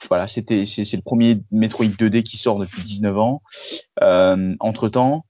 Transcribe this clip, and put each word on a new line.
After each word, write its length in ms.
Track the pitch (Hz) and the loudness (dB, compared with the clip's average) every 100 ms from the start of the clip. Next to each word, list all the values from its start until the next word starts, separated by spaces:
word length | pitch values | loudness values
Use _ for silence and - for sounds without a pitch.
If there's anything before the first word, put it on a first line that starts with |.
| - | -2
voilà, 180 | 90 98 | -2 -2
c'était, 380 | 120 110 107 101 | -6 -2 -2 -2
c'est, 180 | - 104 | -4 -6
c'est 100 | 95 | -6
le 60 | |
premier 400 | - 117 117 107 - | -2 2 4 2 0
Metroid 360 | 110 110 - 110 | 0 0 0 -2
deux 240 | 98 110 | 2 2
D 100 | 113 | 2
qui 160 | 113 - | -2 -4
sort 220 | 123 101 | -2 -2
depuis 240 | 92 95 | -4 -10
dix-neuf 340 | 87 101 104 98 | -10 -4 -2 0
ans. 240 | 117 151 _ - - - - - | 0 -2 _ -20 -16 -16 -10 0
Euh, 500 | 98 90 92 95 92 - | 2 4 4 2 0 -2
entre-temps, 680 | 110 107 110 127 131 160 | -4 -2 -2 2 0 0